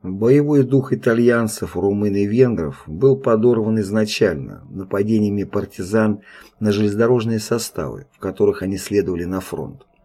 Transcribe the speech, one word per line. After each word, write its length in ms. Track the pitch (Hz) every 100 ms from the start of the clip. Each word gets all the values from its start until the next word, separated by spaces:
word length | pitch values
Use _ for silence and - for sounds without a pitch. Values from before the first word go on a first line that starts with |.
Боевой 600 | 95 95 113 143 147 147
дух 300 | 123 135 131
итальянцев, 840 | 120 - 117 120 117 113 - 85 90
румын 380 | 98 101 104
и 120 | 98 101
венгров 580 | 113 127 98 78 69 -
был 300 | 80 131 135
подорван 640 | 127 110 120 113 107 110
изначально 840 | 98 107 107 - 104 78 58 50 -
нападениями 720 | 95 95 98 107 110 104 101
партизан 760 | 95 101 95 - 92 110 110 101 - - - _
на 100 | 107
железнодорожные 680 | 104 107 101 117 123 113 110
составы, 680 | - 120 - - 71 - -
в 60 | _
которых 440 | 95 - 101 98
они 160 | 95 98
следовали 460 | - 104 95 87
на 160 | 87 92
фронт. 420 | - 71 71 - _ _